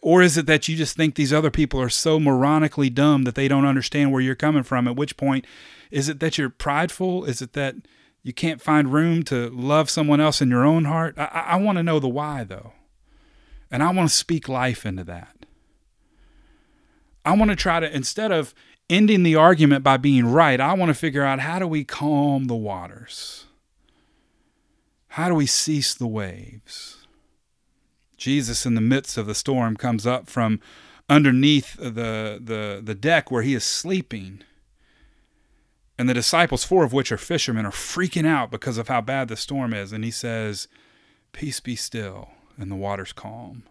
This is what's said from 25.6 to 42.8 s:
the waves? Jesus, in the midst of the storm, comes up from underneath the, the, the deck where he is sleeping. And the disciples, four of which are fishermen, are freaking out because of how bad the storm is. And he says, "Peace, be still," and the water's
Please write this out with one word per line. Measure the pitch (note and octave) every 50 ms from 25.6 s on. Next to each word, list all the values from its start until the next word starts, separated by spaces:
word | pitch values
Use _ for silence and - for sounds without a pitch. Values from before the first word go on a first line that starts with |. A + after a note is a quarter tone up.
| - D#3 D#3 C#3+ C3+ - -
the | - B2
waves? | A#2 G#2+ A2 G2+ F#2 F2+ G2 G2+ G#2+ A2+ A2 _ - - - - - - - _ _ _ _ _ _ _ _ _ _ _ _ _ _ _ _ _ _ _ _ _ _ _
Jesus, | _ - C3 C#3 C#3+ A#2 A2+ A#2+ - -
in | B2 A#2
the | A2
midst | A2 A#2 C3+ C#3 C#3 - -
of | B2 G#2+
the | G#2 G#2
storm, | - - - C3+ B2+ A#2 A2+ A2
comes | - - B2 A#2 G#2+ G2+
up | A#2+ B2+ B2+ -
from | - - B2+ A#2 A2 A2 G2 _ - - - - - - - _ -
underneath | C#3+ D3+ D3 C#3 B2+ B2+ C3+ D3+ D3+ C#3 - - -
the, | - - B2 A2+ A2+ A#2 A2+ A2+ A2 A2 G#2+ G#2 G2+ A#2+
the, | A2+ A2+ G#2+ G#2+ G#2 G2+ G2 A2
the | A2 G#2+
deck | G2 A2+ D3+ E3+ D#3 - -
where | C3 A#2+
he | A2+ C3+ C#3
is | A#2 -
sleeping. | - - - - E3+ F#3+ F#3 - _ A2+ G#2 F#2+ F#2+ G2 G#2 - _ _ _ _ _ _ _ _ _ _ _ _ _ _ _ _ _ _ _ _ _ _ _ _ _ _ _ _ _ _
And | - B2 B2+
the | B2
disciples, | A#2+ A2+ - - E3 F3 E3 C3+ A#2+ -
four | - F#3 F#3 -
of | A#2+
which | B2 C#3 B2+ - A#2
are |
fishermen, | - - - E3+ D#3 - - A#2+ A2 G#2+
are | G2+
freaking | - - - - - F3 - F3+ - F3 D#3
out | D#3+ D#3+ C#3 A#2+ G#2+
because | - A2 - C#3 A#2
of | A2+ A2+ -
how | C3 A#2+
bad | A2 A#2 C3+ C3+ C3 A2+
the | A2+
storm | - - - C#3+ C#3 C3 A#2 A2+
is. | G#2 G2 F#2+ G#2+
And | G#2+ A2
he | A#2
says, | A2+ - - A#2+ A2+ A2+ A2 G#2+ G#2 G2 - _ _ _ _ _ _ _ _ _ _ _ _ _
"Peace, | - - D3+ D3 B2+ -
be | - B2 A#2+
still," | - - - - A#2 G#2 F#2+ F#2+ G2+ - - - _ _ _ _
and | - G#2 F#2+
the | G2
water's | F#2+